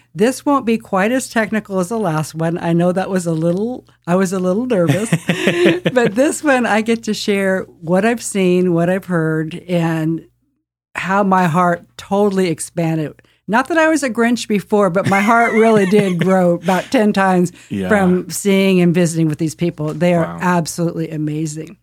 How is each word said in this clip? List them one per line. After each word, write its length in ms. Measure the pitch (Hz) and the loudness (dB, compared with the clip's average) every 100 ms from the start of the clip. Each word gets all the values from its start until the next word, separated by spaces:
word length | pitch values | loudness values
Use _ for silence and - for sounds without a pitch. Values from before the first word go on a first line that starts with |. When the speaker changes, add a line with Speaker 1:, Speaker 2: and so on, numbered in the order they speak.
| _ | _
Speaker 1:
this 300 | 160 233 254 | -2 -2 0
won't 220 | 294 269 220 | 0 0 0
be 100 | 226 | -4
quite 340 | - 190 214 | -2 -2 0
as 200 | 254 - | -2 -2
technical 480 | 233 208 214 208 190 | -4 -2 -4 -4 -4
as 80 | 175 | -4
the 100 | 226 | -4
last 360 | 185 156 143 | -2 -2 -4
one. 240 | 160 165 170 | -4 -4 -2
I 160 | 170 | 0
know 180 | 170 180 | 0 2
that 160 | 180 185 | 0 -2
was 160 | 185 | -4
a 80 | 170 | -2
little, 540 | 160 170 180 226 254 - _ - | -2 0 -2 -4 -8 -14 _ -2
I 80 | |
was 200 | 185 185 | 0 0
a 40 | 190 | -2
little 280 | 185 202 254 | -2 -2 0
nervous, 420 | 196 165 165 226 | 0 2 0 0
Speaker 2:
<laughs> 840 | 160 - 165 339 349 349 359 - | -2 -2 -2 0 2 2 2 0
Speaker 1:
but 200 | 247 226 202 | 0 2 2
this 280 | 302 - | 0 0
one 220 | 302 254 214 | 0 2 2
I 160 | 214 | 0
get 200 | 220 226 | 0 -2
to 100 | 214 | -4
share 480 | 202 - 196 190 190 | -4 -2 0 0 -2
what 420 | - - 165 185 | -4 -10 -2 2
I've 180 | 226 240 | 2 -2
seen, 520 | - 202 185 180 180 | -4 0 2 2 2
what 160 | 165 170 | 2 0
I've 160 | 190 180 | -2 -2
heard, 480 | 170 160 156 160 175 175 | -2 0 -2 -4 -8 -4
and 600 | 175 165 160 160 160 - _ _ _ _ _ _ - | -2 0 0 -2 -4 -8 _ _ _ _ _ _ -8
how 260 | 170 196 | -2 0
my 220 | 196 185 180 | 2 2 2
heart 400 | 175 175 170 - - | 2 0 -2 -8 -16
totally 520 | - 196 208 190 185 | -4 0 0 0 -2
expanded. 760 | 156 - 170 165 160 147 - _ _ - | -2 -6 -4 -2 -2 -4 -10 _ _ -2
Not 200 | 226 262 | -2 0
that 100 | 330 | 2
I 100 | 320 | 2
was 140 | 302 | 2
a 80 | 269 | -2
Grinch 360 | 220 233 233 - | 0 0 0 -2
before, 400 | 208 - 208 190 | -2 0 2 2
but 180 | 185 180 | 2 0
my 120 | 196 | 2
heart 320 | 208 233 226 | 4 2 4
really 340 | 214 226 214 185 | 4 4 4 4
did 320 | 208 196 170 | 4 2 2
Speaker 2:
<laughs> 60 | |
Speaker 1:
grow 300 | 180 185 175 | 2 2 2
about 300 | 170 170 180 | 0 0 -2
ten 280 | - 262 208 | 0 0 2
times 400 | 202 190 180 175 - - | 2 2 2 0 -4 -10
Speaker 2:
Yeah. 180 | 196 185 | -4 0
Speaker 1:
from 400 | 202 185 180 175 | 2 2 0 -2
seeing 500 | - 202 190 196 185 | -4 0 2 4 4
and 140 | 175 | 4
visiting 340 | 170 170 165 160 | 2 0 0 0
with 100 | 151 | 0
these 160 | 160 | -4
people. 380 | - 170 165 151 | -4 -4 -4 -6
They 200 | 151 175 | -2 0
are 100 | 170 | 2
Speaker 2:
Wow. 140 | 165 170 | 0 -2
Speaker 1:
absolutely 680 | 180 175 156 - 170 170 160 | -2 0 -2 -4 -4 -4 -6
amazing. 680 | 156 151 151 156 156 165 - | -4 -4 -4 -6 -8 -14 -18